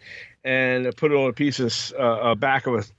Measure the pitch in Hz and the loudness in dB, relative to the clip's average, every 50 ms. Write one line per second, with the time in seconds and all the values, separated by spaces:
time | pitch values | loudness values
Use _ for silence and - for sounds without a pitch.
0 | - - - - - - _ _ - 131 131 131 131 127 127 127 127 123 - - | -20 -20 -20 -18 -20 -20 _ _ -4 -2 0 0 2 0 0 0 -2 -2 -2 0
1 | 160 151 147 139 135 127 113 - 147 143 127 - 127 113 - - - - - 139 | 0 2 2 2 2 0 0 0 0 0 0 0 -2 -2 -2 -4 -8 -8 -4 0
2 | 127 117 113 107 120 117 113 104 143 135 135 131 - 135 120 107 101 - - | 2 2 2 2 2 2 2 2 2 0 0 0 0 0 -2 -2 -2 -6 -12